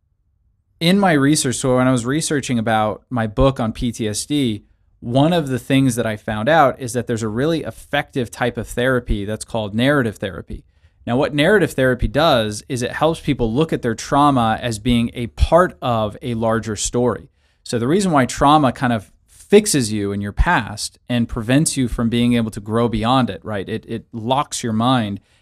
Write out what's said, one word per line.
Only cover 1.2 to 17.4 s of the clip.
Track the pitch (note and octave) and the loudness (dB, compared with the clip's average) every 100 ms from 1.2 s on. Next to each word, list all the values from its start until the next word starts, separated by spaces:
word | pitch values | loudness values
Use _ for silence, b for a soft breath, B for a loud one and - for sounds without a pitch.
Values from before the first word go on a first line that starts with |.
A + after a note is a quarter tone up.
| C#3 D3+ C3 A#2 | 2 2 0 -2
so | C3+ B2+ | 0 2
when | B2+ | 2
I | |
was | C3 A2+ | 2 0
researching | D3+ - D3+ - A#2+ | -2 -2 -4 -2 -2
about | A2 A2 G#2+ - - | 0 0 0 -4 -6
my | A#2+ A2+ | -4 -2
book | G#2 C3+ C3 | 2 2 2
on | A2+ | -4
P | - B2 | -2 -4
T | - G#2+ | -4 -4
S | G2+ | -4
D, | - D3 B2+ G#2 - _ _ _ | -4 -2 0 -4 -10 _ _ _
one | A#2 B2+ D3+ | -2 2 4
of | F3 C#3 | 2 0
the | B2+ | -4
things | - C3+ C3+ A#2+ | 0 2 2 2
that | A2 | -2
I | G#2 | -4
found | - G#2+ A2+ | -6 -4 2
out | D#3+ C3+ - | 4 4 2
is | B2 | -6
that | A#2+ A2+ | -4 -4
there's | A2+ | -4
a | A2 | -4
really | G#2+ D3 E3 | -2 -2 -2
effective | - - - C#3+ D3 C#3+ A#2 | -6 -12 -6 -4 -4 -4 -6
type | - B2 A#2 | -2 -4 -4
of | G2+ | -6
therapy | - B2+ B2+ A#2+ G#2+ | -2 0 0 0 -4
that's | G2 G#2+ | -4 -8
called | - A2+ G#2 | -6 -6 -4
narrative | G#2+ B2+ D3 A#2 - | 0 2 2 0 -4
therapy. | G2 F2+ - G#2 - _ _ _ - | -8 -8 -12 -14 -16 _ _ _ -4
Now, | B2 | 0
what | D3+ | 0
narrative | D3 D#3 G#3+ D#3 | 2 4 4 2
therapy | - C3 B2 A2+ | 2 0 2 0
does | C3+ E3 B2+ G#2+ G#2 - | 2 2 2 0 -4 -6
is | B2+ | -4
it | A#2+ | -4
helps | - D#3 E3 | 0 -2 -2
people | - B2 A#2 | -2 -2 0
look | A#2 D#3+ | 0 0
at | D3 | -2
their | B2 | -4
trauma | A2 - C#3+ D3 C3+ A2+ G2 | -6 -2 2 4 4 2 0
as | A#2+ G#2+ | -4 -4
being | B2 A#2+ A#2 | 0 0 0
a | B2 A#2 | -4 -8
part | - - E3 F3+ - | -2 4 4 4 0
of | B2+ A2+ G#2+ G#2 | -2 0 -2 -4
a | B2+ | -8
larger | A2+ A2+ A2+ G#2+ G#2 | -2 0 0 -2 -6
story. | - A#2+ B2 G2 - _ | -2 0 0 -2 -8 _